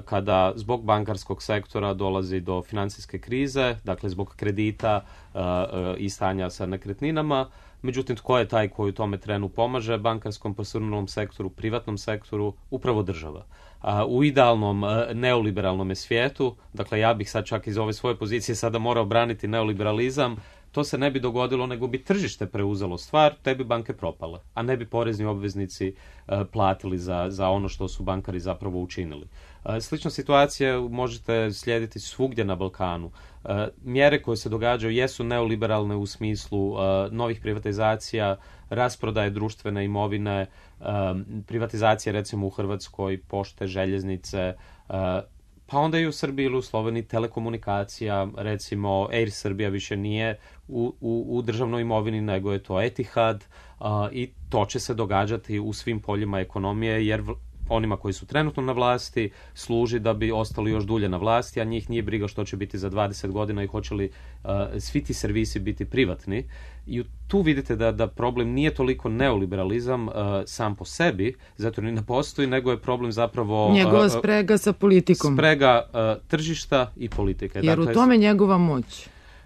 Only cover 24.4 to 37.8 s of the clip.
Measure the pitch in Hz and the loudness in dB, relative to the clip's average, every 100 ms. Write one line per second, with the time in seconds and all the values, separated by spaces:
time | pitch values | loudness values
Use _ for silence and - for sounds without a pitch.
24.4 | - 117 120 127 113 117 117 104 107 101 | -12 -6 -2 -2 -2 -2 -2 -2 -2 -2
25.4 | 101 98 95 - 95 - - - - 101 | -4 -4 -6 -4 -6 -6 -16 -16 -4 -4
26.4 | 95 110 95 95 98 92 87 87 92 98 | -2 0 2 0 -2 -4 -2 -2 -2 0
27.4 | 95 98 92 - 92 - 95 95 98 90 | 2 2 0 -4 -8 -6 -4 -4 -4 -6
28.4 | 92 82 98 90 90 - 82 73 - - | -4 -6 -4 -6 -6 -6 -8 -10 -16 -20
29.4 | - - - 113 - 151 165 143 131 139 | -20 -14 -6 -6 -6 -6 -6 -6 4 6
30.4 | 143 - 135 127 120 120 120 117 - 113 | 6 2 0 0 -2 -4 -4 -4 -2 0
31.4 | 110 101 120 117 110 104 - - 131 113 | 0 -2 -2 0 -2 -8 -10 -2 0 0
32.4 | 98 90 95 - 90 85 85 - - - | 0 0 -2 -2 -4 -4 -8 -14 -20 -12
33.4 | - 101 107 - 127 127 143 147 - 110 | -4 -2 -2 -6 -4 4 6 4 0 -4
34.4 | - 110 120 120 113 117 131 - 120 120 | -2 0 2 2 2 2 0 -2 -2 0
35.4 | 113 113 113 107 104 104 101 - 107 104 | 2 0 2 2 0 -2 -4 -4 -4 -4
36.4 | - 101 98 101 95 95 98 113 117 110 | -2 -2 0 2 2 2 0 -2 -2 -2
37.4 | 107 104 107 101 | -4 -4 -2 0